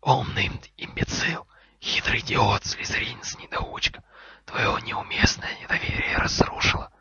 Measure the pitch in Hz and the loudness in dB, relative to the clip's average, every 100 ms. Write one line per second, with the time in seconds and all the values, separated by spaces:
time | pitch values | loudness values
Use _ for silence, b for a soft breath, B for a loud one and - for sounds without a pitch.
0 | - 131 - - - - - - - - | 6 4 4 0 0 -2 -12 -14 -10 -2
1 | - - - - - b b b - - | -2 0 0 -2 -8 b b b -2 0
2 | - - - - 104 101 - - - - | 0 0 0 4 4 4 0 -6 -4 -4
3 | - - - - - - - - - - | -4 -8 -10 -10 -8 -6 -6 -2 -2 -2
4 | B B B B - - - - - - | B B B B -10 0 0 0 -2 -6
5 | - - - - - - - - - - | -4 4 4 4 -6 -8 -2 -2 0 -2
6 | - - - - - - - - - _ | 0 0 0 4 2 4 2 2 -4 _